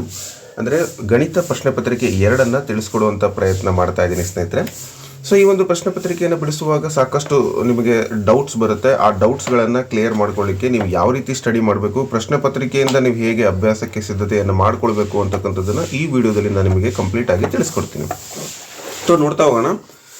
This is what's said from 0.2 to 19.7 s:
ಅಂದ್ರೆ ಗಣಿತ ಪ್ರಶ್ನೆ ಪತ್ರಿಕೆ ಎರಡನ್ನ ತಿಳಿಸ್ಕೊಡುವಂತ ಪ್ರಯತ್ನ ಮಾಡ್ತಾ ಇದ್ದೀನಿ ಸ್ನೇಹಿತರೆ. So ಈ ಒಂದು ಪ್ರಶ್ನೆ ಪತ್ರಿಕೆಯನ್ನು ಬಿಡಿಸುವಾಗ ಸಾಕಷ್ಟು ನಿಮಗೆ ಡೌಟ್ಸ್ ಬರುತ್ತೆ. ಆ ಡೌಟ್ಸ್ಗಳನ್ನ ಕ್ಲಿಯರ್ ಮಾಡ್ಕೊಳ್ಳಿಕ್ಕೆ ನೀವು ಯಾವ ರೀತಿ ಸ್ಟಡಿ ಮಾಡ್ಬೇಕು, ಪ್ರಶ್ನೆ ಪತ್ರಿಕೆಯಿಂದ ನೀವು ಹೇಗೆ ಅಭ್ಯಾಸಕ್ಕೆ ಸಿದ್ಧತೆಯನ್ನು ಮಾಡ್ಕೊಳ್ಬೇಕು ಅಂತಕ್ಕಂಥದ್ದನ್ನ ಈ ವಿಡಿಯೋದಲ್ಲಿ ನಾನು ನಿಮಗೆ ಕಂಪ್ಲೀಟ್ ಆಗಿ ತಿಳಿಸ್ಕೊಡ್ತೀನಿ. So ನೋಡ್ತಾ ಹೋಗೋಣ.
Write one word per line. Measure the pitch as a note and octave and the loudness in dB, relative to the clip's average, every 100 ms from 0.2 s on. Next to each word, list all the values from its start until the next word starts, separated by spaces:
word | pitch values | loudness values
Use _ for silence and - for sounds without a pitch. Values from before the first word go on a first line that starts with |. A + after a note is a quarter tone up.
| - - - - | -16 -18 -20 -8
ಅಂದ್ರೆ | A2 D3+ D#3+ - G#2 | -2 0 -2 -6 0
ಗಣಿತ | B2 E3 F3+ | 2 2 0
ಪ್ರಶ್ನೆ | E3+ C3 C#3 | -2 -2 -2
ಪತ್ರಿಕೆ | A#2+ G#2+ A2+ A#2+ | -2 -2 -2 0
ಎರಡನ್ನ | F#2+ G2+ B2+ B2 C3 | 2 2 4 2 0
ತಿಳಿಸ್ಕೊಡುವಂತ | D3 G#2+ - A2+ G#2+ G2 | -2 -6 -4 0 0 2
ಪ್ರಯತ್ನ | G2+ F#2+ F#2+ F#2+ G2 | -2 0 0 0 0
ಮಾಡ್ತಾ | F#2 F2+ - | 0 0 0
ಇದ್ದೀನಿ | F2+ F2 | 0 0
ಸ್ನೇಹಿತರೆ. | F2 - F2 A#2 G#3 - - - - - - | -4 -4 -4 -4 -4 -10 -18 -18 -20 -16 2
So | G3+ | 4
ಈ | |
ಒಂದು | G3 F#3+ F#3 | 6 4 2
ಪ್ರಶ್ನೆ | E3+ G3 | 0 -2
ಪತ್ರಿಕೆಯನ್ನು | F#3 F3+ E3+ E3+ D#3+ | -4 -6 -2 0 0
ಬಿಡಿಸುವಾಗ | D3+ D3+ D#3 D3+ D3+ | -2 -4 -2 0 0
ಸಾಕಷ್ಟು | D3+ C3 C#3+ D3 C#3+ A2+ - | 0 0 0 0 2 2 0
ನಿಮಗೆ | A#2 A#2+ A#2 A2+ G#2+ A2 G2+ | 0 2 2 2 0 0 4
ಡೌಟ್ಸ್ | B2 C#3 A2+ | 4 2 0
ಬರುತ್ತೆ. | A2 G#2 B2+ | 0 2 2
ಆ | C3+ G#2 | 4 2
ಡೌಟ್ಸ್ಗಳನ್ನ | G2 G#2+ B2+ - B2 A2+ A#2+ | 4 2 2 0 2 2 0
ಕ್ಲಿಯರ್ | B2+ A2+ A2+ | 0 0 0
ಮಾಡ್ಕೊಳ್ಳಿಕ್ಕೆ | G#2+ G#2 G2+ G2+ G2 B2+ | 0 0 0 -2 0 0
ನೀವು | A#2+ G2 | 0 0
ಯಾವ | F2+ G2+ | 2 2
ರೀತಿ | C3 B2+ | 2 -2
ಸ್ಟಡಿ | C3 A#2+ A2+ | -4 0 2
ಮಾಡ್ಬೇಕು, | A2 G2+ G#2 A2+ C3 | 2 2 0 -2 -2
ಪ್ರಶ್ನೆ | A2+ - D3 | -4 -2 0
ಪತ್ರಿಕೆಯಿಂದ | C#3 C3+ B2 C#3 C3+ C3+ | 0 -2 -2 0 2 2
ನೀವು | B2+ A#2 | 2 2
ಹೇಗೆ | A2+ A2+ G#2+ | 0 2 2
ಅಭ್ಯಾಸಕ್ಕೆ | F#2 A2 G#2+ A2+ A2 | 2 0 0 -4 -8
ಸಿದ್ಧತೆಯನ್ನು | G2+ G2 G2 G#2 G2 | -6 -4 0 0 2
ಮಾಡ್ಕೊಳ್ಬೇಕು | F#2+ G2+ A#2+ A#2 G#2+ G2+ G2+ | 2 2 2 0 0 0 0
ಅಂತಕ್ಕಂಥದ್ದನ್ನ | G2 G2 G2 F#2+ F#2 A#2+ E3+ | -2 -2 -4 -4 -2 -2 -4
ಈ | C3+ E3 | -4 -2
ವಿಡಿಯೋದಲ್ಲಿ | B2+ A2+ G#2 G2+ | 0 2 2 0
ನಾನು | G2 F#2+ | 0 2
ನಿಮಗೆ | F#2 G#2 | 2 0
ಕಂಪ್ಲೀಟ್ | - G2 A2 A#2+ | -2 -4 -2 0
ಆಗಿ | F#2+ - | 0 0
ತಿಳಿಸ್ಕೊಡ್ತೀನಿ. | - - - - - D3+ - - - - - - - - - - | -2 -2 -2 -6 -8 -10 -10 -12 -14 -14 -14 -18 -18 -14 -6 2
So | E3+ | 4
ನೋಡ್ತಾ | D3 D#3+ | 2 4
ಹೋಗೋಣ. | D#3 A#2 C3 | 4 4 2